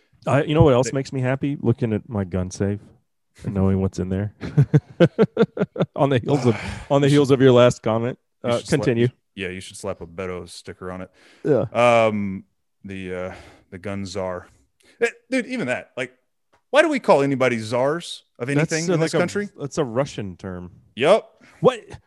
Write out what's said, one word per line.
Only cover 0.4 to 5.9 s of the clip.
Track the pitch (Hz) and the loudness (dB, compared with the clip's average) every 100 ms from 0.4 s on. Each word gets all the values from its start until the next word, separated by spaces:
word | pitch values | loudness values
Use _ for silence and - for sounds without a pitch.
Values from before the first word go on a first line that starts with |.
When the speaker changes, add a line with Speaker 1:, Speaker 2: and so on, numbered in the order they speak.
Speaker 1:
you | 139 | 2
know | 151 | 4
what | 160 | 6
else | 123 131 | 6 2
Speaker 2:
they | |
Speaker 1:
makes | 135 135 | -2 -4
me | 135 | -4
happy? | 127 135 143 143 | -2 -2 -4 -4
Looking | 117 113 117 | -2 0 0
at | 107 - | -4 -4
my | 107 | -6
gun | 95 92 90 | -4 -4 -6
safe | - 101 101 - _ _ _ _ _ | -4 -4 -4 -10 _ _ _ _ _
and | - | -6
knowing | 98 95 95 | 0 2 2
what's | 95 - | 0 -4
in | 92 | -4
there. | 95 110 - | -4 -6 -8
<laughs> | 82 151 131 147 _ - 170 - 220 - 226 - 190 - 180 | -4 2 4 2 _ 2 2 4 -2 2 -2 -2 -6 -4 -6